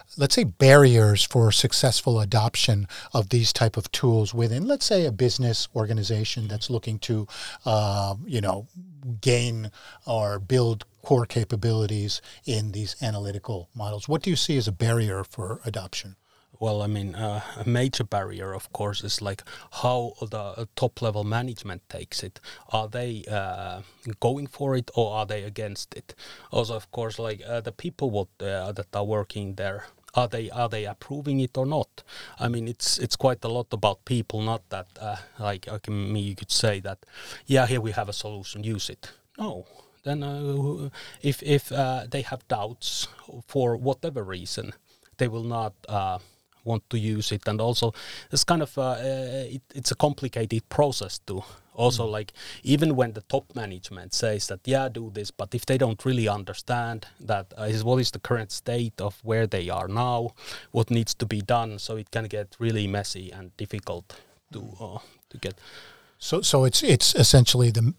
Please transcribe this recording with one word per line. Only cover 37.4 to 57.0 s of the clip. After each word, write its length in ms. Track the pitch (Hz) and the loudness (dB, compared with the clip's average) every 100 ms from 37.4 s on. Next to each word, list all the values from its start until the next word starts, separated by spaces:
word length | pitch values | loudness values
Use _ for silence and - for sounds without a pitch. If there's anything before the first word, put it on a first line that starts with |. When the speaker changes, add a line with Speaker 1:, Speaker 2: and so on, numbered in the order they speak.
Speaker 2:
"Yeah, 220 | - 131 123 | 2 4 4
here 160 | 127 | 2
we 100 | 110 | -2
have 160 | 101 104 | -4 -4
a 60 | |
solution, 500 | - 107 101 98 104 | -6 -8 -10 -12 -8
use 240 | 107 104 - | -6 -4 -6
it." 220 | 98 - - _ - | -10 -18 -20 _ -10
No. 300 | 208 92 - - _ _ | -10 -10 -14 -20 _ _
Then, 180 | 139 147 | -6 -4
uh, 640 | 143 143 143 143 143 151 143 - - - | -6 -6 -2 -2 -2 -4 -8 -10 -16 -4
if, 220 | 143 - | -2 0
if, 280 | 151 143 - | 2 2 2
uh, 360 | 135 131 127 120 | -2 0 -2 -4
they 120 | 143 | -6
have 260 | - 123 - | -6 -8 -4
doubts 600 | 107 107 120 - - - - - 120 - | -2 -2 -6 -6 -4 -6 -10 -18 -18 -4
for 300 | 139 120 117 | 0 2 2
whatever 480 | 127 131 165 131 | 0 -2 -4 -6
reason, 480 | 95 92 95 - 95 - _ _ _ - | -6 -8 -8 -8 -8 -12 _ _ _ -2
they 100 | 123 | -2
will 160 | 113 | -2
not, 300 | 117 117 107 - - | -4 -4 -4 -8 -4
uh, 320 | 104 95 90 - _ _ _ | -2 -2 -4 -10 _ _ _
want 260 | 117 110 - | -4 -4 -2
to 80 | 113 | -2
use 320 | 107 107 - | 0 -2 -2
it. 160 | 104 - | -4 -2
And 140 | 107 | 0
also, 340 | 113 120 117 - - - - | 0 2 0 -2 -10 -16 -2
it's 100 | 143 | 2
kind 180 | - 165 | 4 2
of, 160 | 143 - | 0 -2
uh, 60 | |
uh, 140 | 127 117 131 131 127 135 123 | -2 -2 -2 -4 -4 -6 -8
it, 80 | 135 - | -12 -12
it's 200 | 139 - | -6 -4
a 20 | |
complicated 760 | - 147 - 131 120 110 110 - | 2 2 2 -4 -4 -2 -2 0
process 520 | - 147 - 95 - | 2 2 0 -6 -10
too. 240 | - 95 - - _ | -10 -10 -10 -18 _
Also, 300 | - 120 117 113 | 0 2 2 -2
Speaker 1:
Mm. 20 | |
Speaker 2:
like, 220 | 104 107 - - - | -4 -8 -14 -16 -6
even 320 | 120 143 160 127 | 2 4 4 2
when 160 | 117 | 0
the 80 | 107 | -2
top 340 | - 139 - | -4 -4 -4
management 580 | 123 104 92 - 95 92 | -10 -10 -10 -14 -16 -8
says 360 | - 113 104 - | -2 0 -2 -4
that, 100 | 95 | -6
"Yeah, 240 | - 135 131 | -2 0 0
do 240 | 117 113 | -6 -10
this," 160 | 104 104 | -10 -10
but 240 | - 98 | -10 -6
if 100 | 120 | -4
they 140 | - 131 | 0 2
don't 260 | 127 110 | 2 0
really 220 | 131 123 107 | -2 0 0
understand 800 | 101 90 - - 120 117 113 | -2 -6 -10 -4 -4 -4 -8